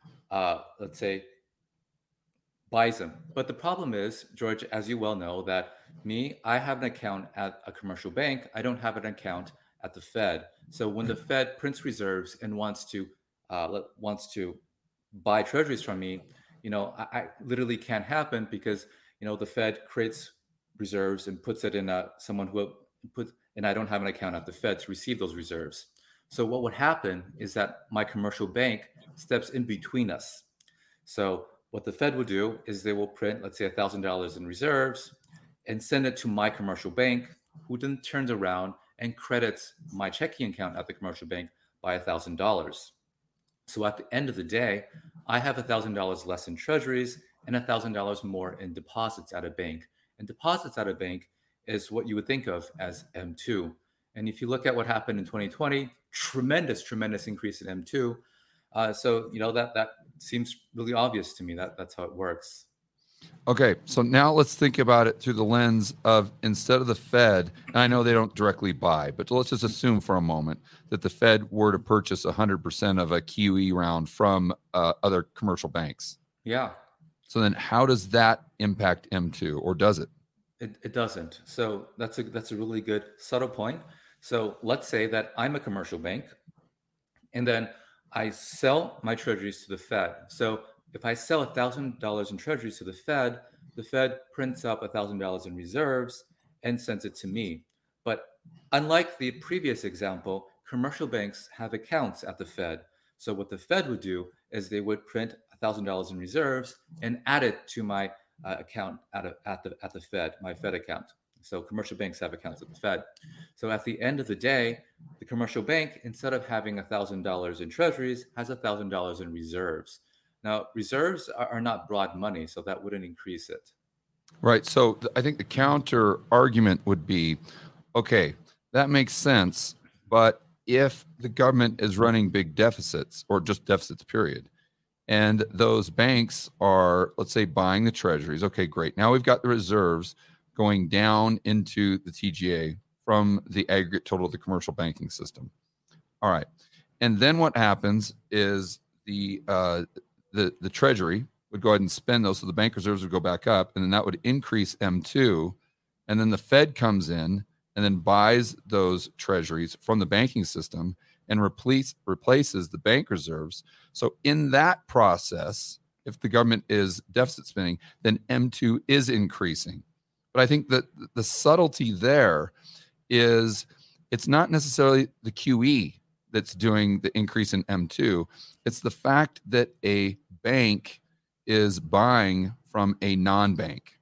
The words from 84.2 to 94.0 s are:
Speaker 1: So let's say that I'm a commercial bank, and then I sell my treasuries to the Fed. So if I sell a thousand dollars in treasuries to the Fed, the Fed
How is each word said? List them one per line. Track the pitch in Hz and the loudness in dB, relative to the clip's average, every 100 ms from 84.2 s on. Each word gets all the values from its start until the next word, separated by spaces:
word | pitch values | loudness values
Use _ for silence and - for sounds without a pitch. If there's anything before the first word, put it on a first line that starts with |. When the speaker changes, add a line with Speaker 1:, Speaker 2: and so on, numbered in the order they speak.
Speaker 1:
So | - 120 107 - | -4 -4 -4 -4
let's | 113 135 - | -4 -4 -2
say | 113 110 | -2 0
that | 110 107 - | -2 -4 -4
I'm | 127 147 | -4 -4
a | |
commercial | - 98 87 85 | -6 -8 -8 -8
bank, | 85 110 - _ _ _ _ _ _ _ _ _ _ | -6 -8 -10 _ _ _ _ _ _ _ _ _ _
and | 120 123 | -4 0
then | 113 110 - _ _ _ | 0 -4 -12 _ _ _
I | 113 110 | -6 -6
sell | - - - 135 147 180 - | -8 -12 0 2 2 0 -6
my | 110 | -6
treasuries | 117 127 104 101 95 - | -4 -2 -4 -6 -10 -12
to | |
the | 95 | -14
Fed. | - 107 85 - - | -4 -2 -2 -6 -14
So | - 117 110 - _ _ - | -4 -4 -4 -10 _ _ -8
if | 117 | -6
I | |
sell | 117 - 160 | -6 -2 -2
a | 127 | 0
thousand | 131 123 127 135 123 | -2 -2 -4 -10 -6
dollars | 107 104 101 | -4 -4 -6
in | 98 | -8
treasuries | 151 147 113 - | -6 -6 -8 -12
to | |
the | 95 | -14
Fed, | 92 - 147 123 120 - _ - - | -10 -4 -2 -2 -4 -14 _ -20 -16
the | |
Fed | 110 135 | -4 0